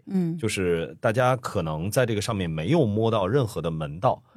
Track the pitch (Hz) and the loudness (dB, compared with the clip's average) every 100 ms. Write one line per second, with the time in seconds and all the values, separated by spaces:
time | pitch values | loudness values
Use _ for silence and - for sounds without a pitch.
0 | - 190 170 170 107 104 90 82 82 - | -4 -2 0 -2 -2 0 2 0 -2 -2
1 | 117 110 127 127 - 107 80 78 92 131 | 0 2 2 2 -2 -4 -2 -2 -2 0
2 | 120 104 98 101 87 80 85 170 117 104 | 0 0 -2 -2 -2 -2 0 2 4 2
3 | 113 110 92 139 120 82 82 80 76 80 | 2 2 2 2 0 -2 -4 -4 -6 -2
4 | 123 - _ | 0 0 _